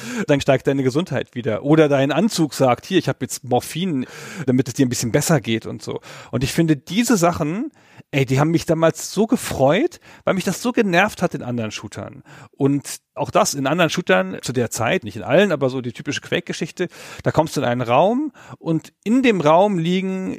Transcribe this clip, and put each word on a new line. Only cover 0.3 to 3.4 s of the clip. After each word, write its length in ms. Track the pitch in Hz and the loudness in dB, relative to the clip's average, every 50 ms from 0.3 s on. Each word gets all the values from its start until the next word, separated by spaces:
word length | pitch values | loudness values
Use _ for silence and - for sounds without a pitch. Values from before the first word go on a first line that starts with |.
| 147 139 | 0 2
steigt 260 | - - 135 127 - | 4 2 2 2 2
deine 160 | 147 135 139 | 0 0 0
Gesundheit 520 | 131 131 120 151 185 - 135 120 - - - | 0 0 0 -2 -2 -2 -4 -6 -6 -6 -10
wieder. 280 | 120 113 123 107 - | -6 -4 -4 -4 -2
Oder 260 | - 139 156 156 156 143 | 2 4 6 6 6 6
dein 240 | 143 135 135 143 | 4 2 2 0
Anzug 420 | 139 151 202 220 - - 160 139 - | 0 0 0 0 0 0 -2 -2 0
sagt, 320 | - 143 127 120 - - | 2 2 2 2 0 -2
"Hier, 120 | - 190 170 | -2 0 0
ich 100 | - 135 | 0 0
hab 140 | 131 - | -4 -6
jetzt 220 | 131 - - - | -8 -8 -8 -10